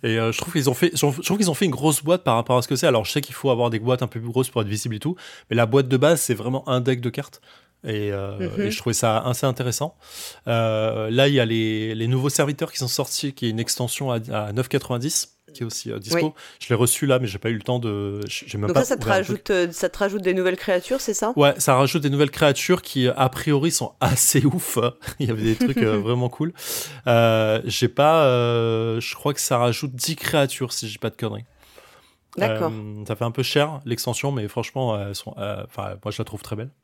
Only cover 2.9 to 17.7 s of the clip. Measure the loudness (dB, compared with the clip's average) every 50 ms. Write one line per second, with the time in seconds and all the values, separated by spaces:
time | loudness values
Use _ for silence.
2.9 | 4 4 2 2 -2 -4 -4 -4 -12 -4 0 0 2 2 2 0 0 0 0 0
3.9 | 0 2 0 -4 -6 -8 -8 -2 0 0 0 0 0 -2 -2 0 -2 -4 -4 -4
4.9 | -6 -4 -4 -6 -6 -6 -10 -20 -20 -20 -8 _ 2 2 4 4 4 2 4 4
5.9 | 2 4 6 4 4 4 2 -2 -2 -2 -2 -4 -4 -4 -2 0 0 0 2 0
6.9 | 0 0 -2 -6 -6 -6 -10 -12 -16 -20 _ _ -20 -20 _ _ _ _ -8 -6
7.9 | -4 -4 -2 -2 -4 -4 -6 -6 -6 -6 -8 -6 -4 -4 -4 -2 -4 -4 -2 -2
8.9 | -2 2 2 2 2 2 0 -2 -2 0 0 -2 0 0 -2 -4 -2 -4 -6 -6
9.9 | -8 _ _ -20 -16 -16 -14 -16 -16 -12 _ -2 0 2 2 2 0 0 0 0
10.9 | -2 -2 -2 0 2 4 4 4 6 4 2 2 2 0 0 0 0 -2 -4 -4
11.9 | -4 -2 0 0 0 0 0 0 2 2 0 0 0 -4 -6 -8 -6 -6 -4 -4
12.9 | -2 -4 -4 -4 -4 -6 -6 -6 -6 -4 -4 -2 -2 -2 -2 -4 -2 -4 -2 -4
13.9 | -4 -4 -4 -2 -2 -4 -4 -4 -4 -4 -4 -2 -2 -4 -2 0 -2 -2 -2 -2
14.9 | -4 -4 -2 -2 -2 -2 -4 -6 _ _ _ _ -10 -10 -8 -8 -8 -10 -10 -8
15.9 | -10 -10 -6 -2 0 0 0 -2 -4 -8 -20 -20 -18 _ -2 0 2 4 4 2
16.9 | 2 0 2 4 4 4 2 -2 -6 -4 -4 -4 -4 -4 -2 -2